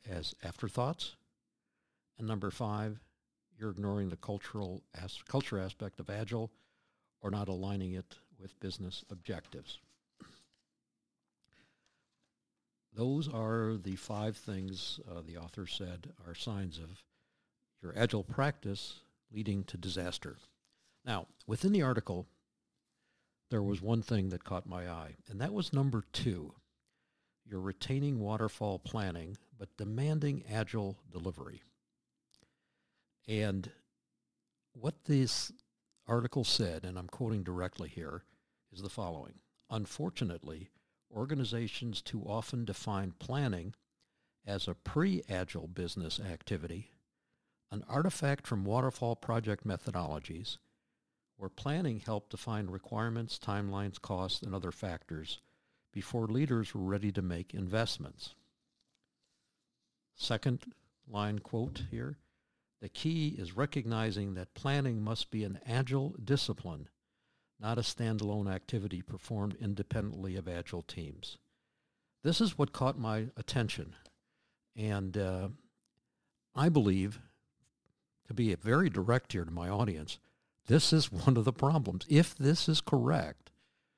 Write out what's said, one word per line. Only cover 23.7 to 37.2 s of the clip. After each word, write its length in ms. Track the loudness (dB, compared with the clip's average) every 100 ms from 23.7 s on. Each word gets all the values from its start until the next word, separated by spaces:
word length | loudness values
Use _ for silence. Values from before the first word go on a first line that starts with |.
| 0
one 220 | 2 2
thing 260 | 2 2 2
that 140 | -2
caught 240 | -4 -6 -6
my 200 | -8 -6
eye, 280 | -8 -10 -14 -12
and 140 | -6
that 120 | -2
was 200 | -2 0
number 300 | 2 2 2 -2
two. 420 | -2 -2 -2 -6 -14 _ _ _ _ _ _ _ _ -10
"You're 160 | -6
retaining 580 | -4 -4 -2 0 2 0
waterfall 580 | 0 0 0 0 -2 -2
planning, 600 | -2 -2 -2 -4 -8 -12 _ -16
but 180 | -14 -6
demanding 680 | -4 0 2 2 2 0 -2
agile 540 | -2 0 0 -2 -4 -10
delivery." 540 | -6 -6 -6 -10 -14 -20 _ _ _ _ _ _ _ _ _ _ _ _ _ _ _ -4
And 440 | 0 0 0 -4 -10 _ _ _ _ _ _ _ _ _
what 320 | -6 -4 -2 4
this 460 | 6 6 2 -2 -8 _ _ _ _ 0
article 380 | 2 2 2
said, 420 | 4 4 2 0 -4
and 140 | -6
I'm 80 | -6
quoting 360 | -4